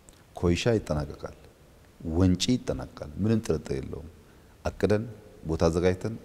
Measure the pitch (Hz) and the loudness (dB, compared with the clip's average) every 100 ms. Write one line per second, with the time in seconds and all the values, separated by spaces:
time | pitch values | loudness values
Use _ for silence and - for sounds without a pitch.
0 | - - - - 87 87 120 110 - 76 | -20 -20 -18 0 2 2 2 0 0 -4
1 | 71 - 78 - - - - - - - | -4 -8 -14 -14 -20 -20 -20 -20 -20 -12
2 | 85 82 92 90 - 127 - - - - | -4 4 4 4 2 0 -2 -6 -6 -12
3 | 76 73 104 113 - 78 - 67 67 71 | -12 -2 2 2 2 -2 -2 -6 -6 -10
4 | 78 - - - - - - - 95 104 | -14 -20 -20 -20 -20 -10 -8 -2 2 2
5 | 117 - - - 80 80 85 85 90 92 | 0 -12 -20 -12 -4 2 4 4 2 2
6 | 110 113 | -4 -8